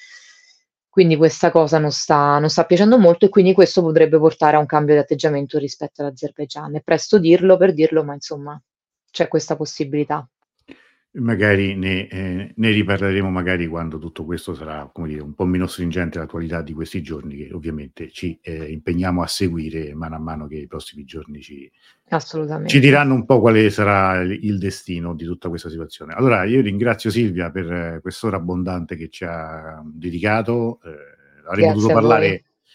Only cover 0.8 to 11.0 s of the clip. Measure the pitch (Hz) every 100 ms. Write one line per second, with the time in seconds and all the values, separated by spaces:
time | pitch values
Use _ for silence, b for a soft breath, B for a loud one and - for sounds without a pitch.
0.8 | _ - 170 151 160 - - 165 151 160
1.8 | 151 139 - 151 143 147 156 - - 175
2.8 | 208 247 254 254 196 202 180 185 170 -
3.8 | 165 160 156 160 160 156 151 151 147 151
4.8 | 147 147 139 143 156 143 143 151 139 -
5.8 | 147 - 143 131 147 - 143 147 147 147
6.8 | - 160 - 214 165 175 190 185 190 156
7.8 | 160 156 147 143 - 147 143 147 _ _
8.8 | _ _ _ - 156 160 151 147 151 -
9.8 | 143 147 143 151 131 _ _ _ _ b
10.8 | b b